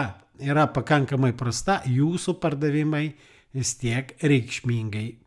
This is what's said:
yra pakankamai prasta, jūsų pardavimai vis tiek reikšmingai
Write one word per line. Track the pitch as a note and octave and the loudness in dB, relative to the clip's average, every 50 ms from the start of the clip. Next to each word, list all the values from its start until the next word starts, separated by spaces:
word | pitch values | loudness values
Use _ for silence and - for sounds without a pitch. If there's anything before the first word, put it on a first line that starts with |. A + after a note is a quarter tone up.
| C#3 G#2 F#2 - - _ _ | 6 0 -6 -12 -20 _ _
yra | - C3+ C#3 D3 D3+ D3+ - | -8 -4 0 2 4 4 2
pakankamai | - C#3 A#2 - D#3 C#3+ C3+ - C#3+ C3 C3 B2+ A#2+ | 2 -2 0 2 2 2 2 2 0 2 2 2 2
prasta, | B2+ B2+ A#2+ A2+ - - F#3 G3 F3+ | 0 -2 -4 -4 -2 0 0 0 0
jūsų | - B2+ B2 C3 C#3+ D#3+ F3 F3+ - - E3+ - | 2 0 2 2 2 2 0 -2 -2 -4 -4 0
pardavimai | - D#3+ D3 C#3 D3+ D3+ C#3+ D3+ D3+ D3+ D#3 D3 D3+ D#3 D3 - - - - _ _ _ - | 0 -2 -2 0 0 0 0 2 0 0 0 0 -2 -4 -6 -10 -20 -20 -20 _ _ _ -6
vis | C3 A#2+ - - | -4 -4 -4 -4
tiek | - - A#2+ A2+ B2+ C3+ - - - | -4 -2 -2 -2 -2 -4 -6 -10 -2
reikšmingai | - D3 C#3+ C3 G#2+ - - - - B2 A#2+ A#2 A2 G#2+ G2+ G#2+ A2 A#2 - - _ | 2 4 4 4 2 -2 -8 -6 -2 -2 -2 -2 -2 -4 -4 -6 -6 -8 -10 -14 _